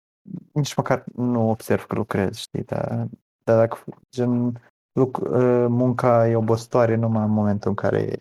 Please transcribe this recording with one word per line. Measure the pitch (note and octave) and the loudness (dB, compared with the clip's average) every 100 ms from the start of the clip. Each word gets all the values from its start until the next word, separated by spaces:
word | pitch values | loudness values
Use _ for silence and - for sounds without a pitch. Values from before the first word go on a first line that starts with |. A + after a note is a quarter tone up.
| _ _ - - - | _ _ -16 -16 -8
nici | D3+ C#3+ - | -4 -4 -2
măcar | B2+ C3 - - | 0 0 -4 -4
nu | B2 A#2+ A2 | -2 0 0
observ | A2 - G#2 - | 0 -2 -2 -2
că | G#2+ | -6
lucrez, | G#2 G2+ F#2+ A2 | -4 -2 -2 -4
știi, | - - | -10 -8
dar, | - - - A#2 A#2 - _ _ | -6 -4 -4 -4 -6 -10 _ _
dar | - A2+ | 2 4
dacă, | A2+ A2+ - - _ - | 2 -2 -14 -18 _ -4
gen, | B2 A#2+ A#2+ A#2+ _ _ _ | 0 0 -2 -4 _ _ _
luc-, | - B2+ - | -2 0 -2
uh, | - B2 B2 B2 A#2+ | -2 2 2 2 2
munca | A#2+ B2+ A#2+ B2+ A#2 A#2 | 2 0 2 4 4 4
e | A2+ | 2
obositoare | A2 A#2 - B2+ A#2 A2+ | 0 -2 0 2 2 2
numai | A2+ A2+ | 0 0
în | G#2+ | 0
momentul | G#2+ G#2 G2+ G2 | 2 0 0 -2
în | G2 | -2
care | G2+ - - - | -2 0 -2 -4